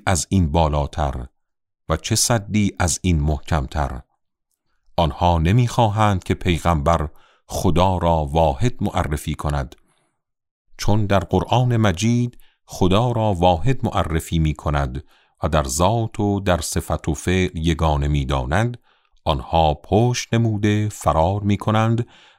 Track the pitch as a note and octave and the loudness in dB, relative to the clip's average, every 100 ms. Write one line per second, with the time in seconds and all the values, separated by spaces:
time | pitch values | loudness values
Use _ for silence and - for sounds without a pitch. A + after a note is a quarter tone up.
0 | G2+ F#2 - F#2+ D#2+ E2 D#2 D2+ C#2 - | -2 -2 0 2 2 2 2 0 -2 -4
1 | C#2+ B1 B1+ _ _ _ _ _ - D#2+ | -4 -4 -12 _ _ _ _ _ -6 -6
2 | - A2 - A#2 G2+ G#2 G2+ - F2 - | -2 -2 0 0 0 0 0 0 -2 0
3 | F#2 D#2+ D2+ D2 - D#2+ C2+ D#2 C2+ C2 | 0 2 0 -2 -2 -4 -2 -4 -6 -8
4 | - _ _ _ _ _ _ _ _ - | -16 _ _ _ _ _ _ _ _ -2
5 | D#2 - F2 E2+ D#2+ A#2+ A#2+ - A2 G#2 | 0 2 2 2 4 2 2 2 0 2
6 | G#2 F#2+ - F#2 F#2 E2 F2 E2 D2 D#2+ | 2 0 -2 -2 0 0 2 2 2 0
7 | D2+ - _ _ - - F#2+ D#2+ F#2+ F2+ | -2 -10 _ _ -10 -2 2 2 2 2
8 | E2+ E2 D2 D#2+ D#2+ D2 A#2+ - G2+ F#2 | 0 0 0 2 2 2 -2 -2 -4 -2
9 | C#2+ D2+ - D2 D#2 C#2+ C2+ - _ _ | -2 -4 -6 -6 -4 -4 -6 -12 _ _
10 | _ _ _ _ _ _ _ - - G#2 | _ _ _ _ _ _ _ -4 0 2
11 | G2 G2 F#2 F#2 - A#2 B2 A#2 G#2 F2 | 2 0 2 -2 2 0 2 2 0 0
12 | A2 A#2+ A#2+ - - _ _ - F#3 G2+ | 0 0 -2 -8 -20 _ _ -2 2 2
13 | B2 A2+ G#2+ F2 F#2 E2+ C3+ C3 A2 G2 | 2 0 -2 2 2 2 0 0 -2 -2
14 | D#2+ D#2+ - E2 D#2 D2 - D2 C2+ B1+ | -2 -4 -2 0 0 0 -2 -2 -2 -6
15 | - _ _ _ F2 D#2 C#2 D2+ F#2 A#2 | -12 _ _ _ -2 0 0 0 0 0
16 | A2+ - G#2 G2+ G2 E2+ - F2+ - E2+ | -4 -2 -2 0 0 -2 -2 -6 -4 -4
17 | - D2+ - F#2 F#2 D#2+ E2 D#2 D#2+ C#2+ | -4 -4 -2 0 0 -2 -2 0 0 0
18 | C#2+ D2 C2 C2+ B1+ F#2 A#2+ A#2+ _ _ | 0 0 0 -2 0 0 -2 -4 _ _
19 | _ _ - C#2+ - E2 D#2 D2+ - G2+ | _ _ -4 -4 -2 0 2 0 0 2
20 | B2 B2 - A#2 A2+ G#2 G#2 G#2 G#2+ - | 2 0 -2 0 0 0 0 0 -2 -2
21 | E2 D#2 E2 G2+ G2+ G2 - A2 A2 A2+ | 0 2 2 0 0 0 0 2 2 0
22 | A#2 - - | -4 -12 -20